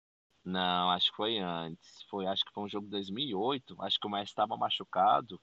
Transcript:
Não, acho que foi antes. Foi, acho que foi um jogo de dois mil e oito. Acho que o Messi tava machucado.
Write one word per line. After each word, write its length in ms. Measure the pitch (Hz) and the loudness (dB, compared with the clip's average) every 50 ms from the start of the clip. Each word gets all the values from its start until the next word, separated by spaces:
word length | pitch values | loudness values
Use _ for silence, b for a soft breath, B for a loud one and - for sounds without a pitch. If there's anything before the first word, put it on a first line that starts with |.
| _ _ _ _ _ _ _ _ - | _ _ _ _ _ _ _ _ -8
Não, 460 | 92 90 92 92 90 90 90 90 90 | -4 -2 0 2 2 4 4 4 4
acho 200 | 90 90 - - | 4 4 2 0
que 60 | - | 0
foi 220 | - 107 110 117 107 | 0 -2 0 0 0
antes. 680 | 95 90 87 85 82 82 82 - - - - - - - | 0 0 -2 -2 -4 -6 -8 -12 -16 -20 -20 -20 -14 -8
Foi, 180 | - 101 95 | -6 -4 -2
acho 180 | 92 98 - - | 0 0 -2 -4
que 80 | - | -4
foi 100 | - 104 104 | -6 -8 -6
um 40 | 101 | -6
jogo 180 | 104 104 104 | -6 -6 -6
de 60 | 101 | -4
dois 180 | 98 101 98 95 | -4 -4 -4 -4
mil 160 | 98 117 147 | -4 -4 -4
e 80 | 143 104 | -2 -2
oito. 420 | 92 107 127 143 131 - - 90 - | 0 0 0 0 -2 -4 -10 -10 -8
Acho 160 | 95 101 - - | -4 -4 -2 -2
que 80 | - | -2
o 40 | 107 | -2
Messi 220 | 104 101 104 - | -4 -4 -4 -4
tava 240 | - - 107 107 113 | -2 0 0 0 0
machucado. 840 | - 117 110 - - 98 - - 92 92 104 123 143 135 113 92 87 | 0 0 0 0 -2 -4 -2 2 4 6 6 6 4 2 -2 -8 -16